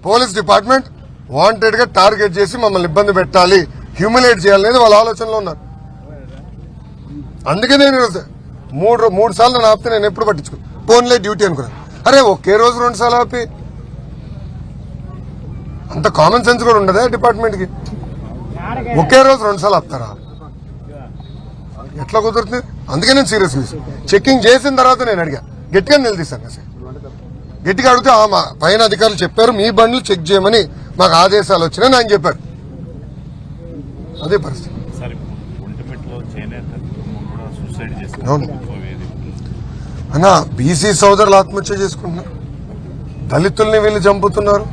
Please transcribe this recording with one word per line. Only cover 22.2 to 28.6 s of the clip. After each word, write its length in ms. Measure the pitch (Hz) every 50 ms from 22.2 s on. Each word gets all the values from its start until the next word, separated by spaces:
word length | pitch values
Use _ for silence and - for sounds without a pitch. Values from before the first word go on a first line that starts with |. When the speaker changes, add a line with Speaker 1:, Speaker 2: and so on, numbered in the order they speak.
| 208 220 202 233 226 190 240 247 - - - - - -
Speaker 1:
అందుకే 240 | 135 151 180 233 269
నేను 120 | 277 269
సీరియస్ 280 | - 214 214 190 160 127
తీసుకున్నాను. 640 | 139 127 - - - - - - - - - 196
చెకింగ్ 260 | 202 - 269 269 254 196
చేసిన 300 | 226 247 262 226 285 269
తర్వాత 280 | 254 254 254 254 226 254
నేను 180 | 233 208 180
అడిగా, 200 | 165 160 135 - - - - - - - 160
గట్టిగా 200 | 196 185 - 294
నిలదీశాను 480 | 294 262 233 208 165 160 - 139 113 113
అసలు. 280 | 120 - - - - - - 123 127 135 - - 135 - - - - - - - - - - - 262
గట్టిగా 200 | - 185 247 262
అడిగితే 180 | 247 247 - 269
ఆ 160 | 247 220 214
మా 200 | 214 196 175 160 131 - -